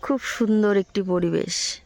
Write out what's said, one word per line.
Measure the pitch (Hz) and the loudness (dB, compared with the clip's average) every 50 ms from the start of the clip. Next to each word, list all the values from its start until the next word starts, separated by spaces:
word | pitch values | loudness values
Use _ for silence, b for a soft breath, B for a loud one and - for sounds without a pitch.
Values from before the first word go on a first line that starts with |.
| - | -2
খুব | - 277 262 - - - | -2 -2 -2 -2 -6 -4
সুন্দর | - 233 214 214 214 214 208 202 196 190 | -2 0 2 4 4 4 4 4 2 0
একটি | _ _ 202 190 185 180 | _ _ -4 -2 0 0
পরিবেশ। | 180 175 170 165 - - - - - - - - - - | 0 0 0 0 0 -2 -2 -4 -4 -4 -6 -8 -10 -14